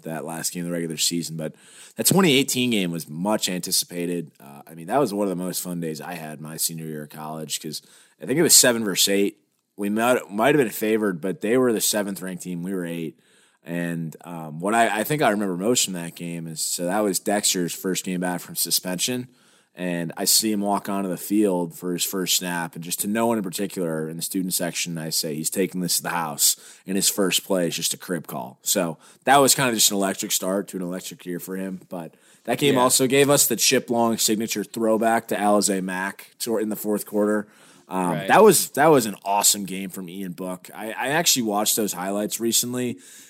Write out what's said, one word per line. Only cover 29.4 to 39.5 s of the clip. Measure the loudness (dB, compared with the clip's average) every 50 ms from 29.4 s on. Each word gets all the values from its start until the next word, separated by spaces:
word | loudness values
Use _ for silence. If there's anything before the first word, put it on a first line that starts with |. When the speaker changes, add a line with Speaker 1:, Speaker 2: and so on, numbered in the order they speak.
| 8 6 6
Speaker 1:
kind | 4 2 2
of | 2
just | 2 2 2
an | 2
electric | 2 0 0 -2 -2 -4 -4
start | -2 -2 0 0 0 -2 -2 -4
to | -6 -8
an |
electric | -6 -6 -6 -8 -10 -12 -14 -12 -8
year | -8 -6 -6
for | -6 -6 -6
him. | -6 -6 -6 -8 -10 -12 _
But | -12 -10 -10 -12 -16 _ _ _ _ _ _
that | -4 -2 2
game | 2 2 4
Speaker 2:
Yeah. | 4
Speaker 1:
also | 4 4 4 4 4
gave | 4 4 4 6 6
us | 6 4 4
the | 2 2
Chip | 2 2 4 4 2 2 0
Long | 0 2 2 2 2 0
signature | 0 0 0 0 -2 -4 -4 -6 -6
throwback | -6 -4 0 2 2 4 4 4 2 2 2 0 -2
to | -4
Alize | 0 4 4 6 6 4 4 0 0 -2
Mack | -2 -4 -4 -4 -4 -6 -10 -16 -20 _ _
to, | -4 -2 -2 -2
in | -2 -2
the | -4
fourth | -4 -2 -2 -2 -2 -2
quarter. | -2 0 2 2 2 2 0 -2 -4 -12 -20 -20 -20 -20 -20 _
Um, | -6 -2 -2 0 0
Speaker 2:
Right. | 0 -2 2 6
Speaker 1:
that | 8 10
was, | 10 10 10 8 2 0
that | 2 4 6 8
was | 8 6 4
an | 2 -4 -6 -2
awesome | 0 2 4 4 4